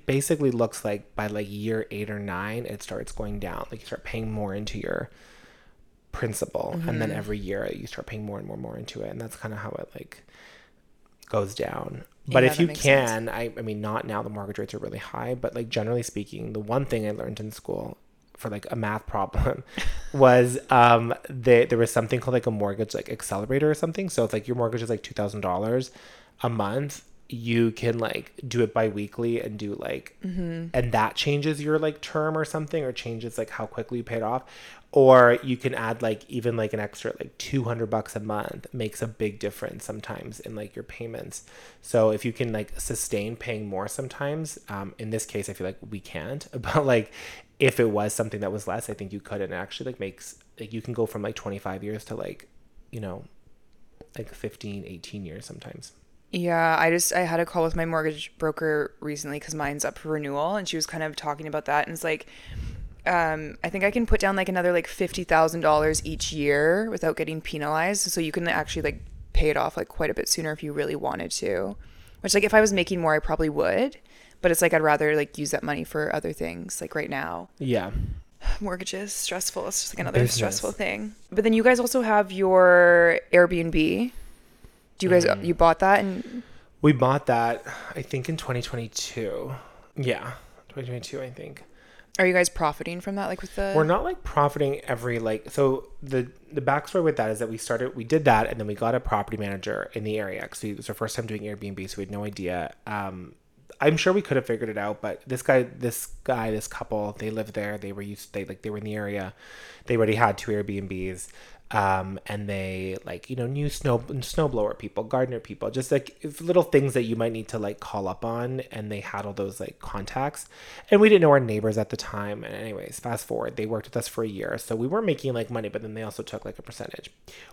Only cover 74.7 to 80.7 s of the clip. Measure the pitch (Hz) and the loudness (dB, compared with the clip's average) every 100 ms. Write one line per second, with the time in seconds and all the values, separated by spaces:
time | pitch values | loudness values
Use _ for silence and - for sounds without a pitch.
74.7 | 165 156 147 151 151 147 - 147 147 151 | 4 4 4 2 2 0 -4 -4 -4 -2
75.7 | 147 165 156 151 156 165 156 165 170 185 | -6 -4 -4 -2 -2 -4 -4 -6 -6 -10
76.7 | - 165 156 - 139 143 85 90 - 135 | -10 -8 -6 -6 -6 -6 -8 -12 -8 -2
77.7 | 113 92 - - - - - - - 208 | -2 0 -4 -4 -6 -12 -4 0 0 -2
78.7 | 180 185 190 202 - - 180 - 185 - | -4 -6 -8 -6 -6 -4 -4 -4 -4 -4
79.7 | - - - 175 127 120 - - - - | -4 -4 -4 0 2 4 2 0 -2 -4